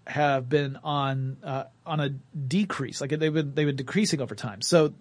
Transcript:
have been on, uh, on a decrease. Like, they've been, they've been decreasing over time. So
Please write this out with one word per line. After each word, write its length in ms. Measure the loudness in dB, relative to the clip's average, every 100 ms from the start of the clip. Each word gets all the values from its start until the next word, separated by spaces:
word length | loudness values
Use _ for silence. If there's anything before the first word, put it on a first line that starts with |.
| -6
have 420 | 0 2 2 2
been 280 | 2 0 -4
on, 540 | -4 -2 0 0 -2 -6
uh, 220 | -6 -6 -8 _ -4
on 140 | -2
a 100 | -2 -4 -10 -8
decrease. 640 | 0 0 0 -2 -6 -6
Like, 100 | -4
they've 220 | 0 2
been, 220 | 2 0
they've 120 | 0 0
been 100 | 0
decreasing 440 | 0 2 2 0
over 140 | -4
time. 260 | -6 -10 -6
So 320 | 4 6 6 0